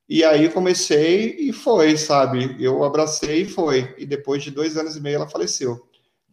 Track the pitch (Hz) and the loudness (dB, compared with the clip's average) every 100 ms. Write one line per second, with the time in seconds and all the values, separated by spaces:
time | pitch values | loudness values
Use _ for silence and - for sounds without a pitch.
0 | - 160 160 151 160 185 180 175 - 151 | -2 2 4 6 4 2 0 0 2 2
1 | 160 190 226 - 277 - - 214 156 151 | 4 2 0 -4 -6 -2 2 4 4 2
2 | 151 143 131 127 131 - 127 139 143 151 | 2 2 2 0 -4 -2 -2 2 0 0
3 | 151 - 151 156 190 - 160 135 127 - | -2 -4 -2 -2 -2 -2 0 0 -2 -10
4 | 143 139 135 143 147 139 160 156 160 156 | -8 -6 -4 -6 -6 -6 -4 -4 -6 -8
5 | 147 147 151 - 175 - 127 120 _ _ | -6 -4 -4 -6 -6 -4 -4 -6 _ _
6 | _ _ _ | _ _ _